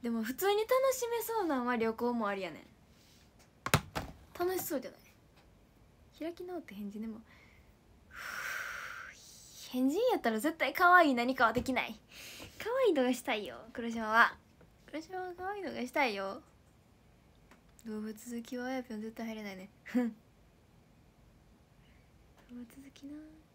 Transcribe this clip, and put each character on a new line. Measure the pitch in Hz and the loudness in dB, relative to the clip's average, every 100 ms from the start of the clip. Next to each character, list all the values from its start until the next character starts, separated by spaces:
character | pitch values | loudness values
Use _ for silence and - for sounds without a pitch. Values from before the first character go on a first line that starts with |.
で | 240 | -2
も | 233 | -2
普 | 220 | -4
通 | 262 381 | 0 2
に | 415 | 2
楽 | 440 508 539 | 4 4 4
し | 523 480 | 2 -2
め | 466 | -2
そ | 440 453 | -2 0
う | 349 | 2
な | 269 | 0
ん | 240 | 0
は | 240 | 0
旅 | 226 | 0
行 | 220 240 | 0 -2
も | 240 208 | 0 -2
あ | |
り | 196 | -2
や | 180 | -6
ね | 151 | -10
ん。 | - - - - - - - - - _ - - - - - - - - | -18 -20 -20 -20 -20 -20 -20 -20 -20 _ 0 0 0 -10 -10 -14 -20 -4
楽 | 359 370 | -2 -2
し | |
そ | - 294 | -2 -4
う | |
じ | - | -6
ゃ | |
な | - | -16
い？ | - - - - - - - - - - - - | -20 -20 -20 -20 -20 -20 -20 -20 -20 -20 -20 -10
開 | 311 | -8
き | 339 | -8
直 | 359 359 | -10 -10
っ | |
て | - | -10
変 | 202 202 | -10 -10
人 | 208 | -8
で | 226 | -10
も。 | 220 - - - - - - - - - | -10 -16 -20 -20 -20 -20 -20 -20 -20 -18
ふ | - - - - - - - - - - | -12 -8 -6 -6 -6 -6 -8 -10 -10 -12
ぅ、 | - - - - - - | -16 -20 -20 -20 -18 -6
変 | 254 262 | 2 2
人 | 330 494 | 4 4
や | 427 | 4
っ | |
た | 233 | 2
ら | 220 | 2
絶 | 269 330 | 0 0
対 | 269 | -2
可 | - 359 | 4 8
愛 | 359 320 | 10 8
い | |
何 | 240 240 | 6 2
か | 262 240 | 4 4
は | |
で | 233 | 4
き | 240 | 0
な | 247 | -2
い。 | 127 226 - - - - - - | -2 -8 -18 -18 -16 -16 -18 -10
可 | 415 508 508 | -2 4 6
愛 | |
い | |
の | 294 | 6
が | 247 | 4
し | 254 | 0
た | - | 0
い | 214 180 | -2 -4
よ、 | 117 139 | -12 -12
黒 | - 233 | -8 -6
島 | 226 220 | -4 4
は。 | 226 226 - - - - - - | 8 8 6 -20 -20 -20 -20 -12
黒 | 294 | -12
島 | 330 370 | -8 -8
は | 370 359 | -8 -6
可 | 370 | -6
愛 | 415 | -6
い | |
の | 339 | -6
が | 233 | -6
し | 247 | -2
た | - 262 | 2 2
い | |
よ。 | 196 196 196 - - - - _ - _ - - - - - - - 226 | 0 -6 -8 -14 -20 -20 -20 _ -20 _ -20 -20 -20 -20 -20 -20 -18 -10
動 | 214 | -8
物 | 214 | -8
好 | 214 240 233 | -10 -10 -10
き | 233 247 | -8 -8
は | 247 | -4
あ | |
や | 262 | -6
ぴ | 247 | -6
ょ | 214 | -10
ん | |
絶 | 220 | -10
対 | 226 226 | -8 -8
入 | 220 | -8
れ | |
な | 208 | -10
い | 190 | -12
ね。 | 190 - | -16 -18
ふ | - 247 | -2 0
ん。 | 240 | 0
動 | 220 - - - _ - - - - - _ - - - - _ - - - - - - - - 247 | -4 -20 -20 -20 _ -20 -20 -20 -20 -20 _ -20 -20 -20 -20 _ -20 -20 -20 -20 -20 -20 -20 -16 -14
物 | 233 | -14
好 | 277 277 | -16 -20
き | - 277 | -16 -14
な。 | 294 311 320 - | -14 -16 -20 -20